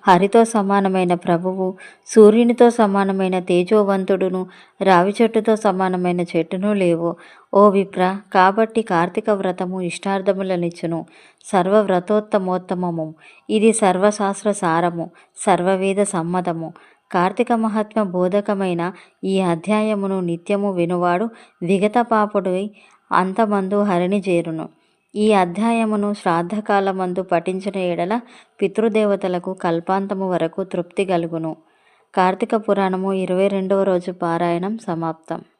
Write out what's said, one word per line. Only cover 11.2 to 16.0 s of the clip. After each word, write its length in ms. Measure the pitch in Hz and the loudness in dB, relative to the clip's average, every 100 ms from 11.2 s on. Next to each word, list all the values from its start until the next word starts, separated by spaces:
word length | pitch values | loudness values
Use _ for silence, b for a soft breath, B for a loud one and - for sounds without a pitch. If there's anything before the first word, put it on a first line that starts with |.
| b b - | b b -2
సర్వ 280 | 196 175 208 | 0 2 2
వ్రతోత్తమోత్తమము. 1300 | 196 185 180 214 214 208 185 180 180 185 180 165 160 160 b b _ | 4 0 2 -2 0 -2 -2 -4 -4 -6 -4 -4 -8 -12 b b _
ఇది 220 | 214 220 | 2 2
సర్వశాస్త్ర 800 | 214 202 180 202 208 196 196 214 | 4 2 4 2 0 -4 -2 -4
సారము, 580 | 202 180 160 175 170 160 b b - - | -2 0 0 0 -4 -10 b b -8 0
సర్వవేద 560 | 175 175 190 190 196 | 2 2 0 0 0